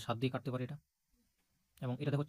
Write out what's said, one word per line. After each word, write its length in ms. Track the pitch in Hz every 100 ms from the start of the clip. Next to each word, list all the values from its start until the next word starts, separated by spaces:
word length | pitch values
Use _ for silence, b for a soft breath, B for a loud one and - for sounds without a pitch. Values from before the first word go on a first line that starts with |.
| -
সাত 100 | 113
দিয়ে 100 | 127
কাটতে 160 | 127 135
পারি 100 | 123 123
এটা, 100 | 147 _ _ _ _ _ _ _ _ _ -
এবং 120 | 127 127
এটা 100 | 147
দেখো 120 | 143